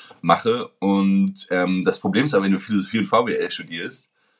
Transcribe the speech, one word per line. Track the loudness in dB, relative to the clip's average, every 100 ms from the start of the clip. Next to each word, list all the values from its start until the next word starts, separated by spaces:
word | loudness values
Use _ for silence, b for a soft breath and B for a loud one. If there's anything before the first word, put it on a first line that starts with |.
| B B
mache. | 0 2 2 -2 -4 -4
Und, | 2 2 4 4 2 -2 -4
ähm, | 0 0 0 0
das | -2
Problem | -2 0 2
ist |
aber, | 2
wenn | 2
du | 0
Philosophie | 0 -2 0 -2
und | 0
V | 0 2
W |
L | -2 -4
studierst, | -6 -10 -10 -10 -12 -18 _ _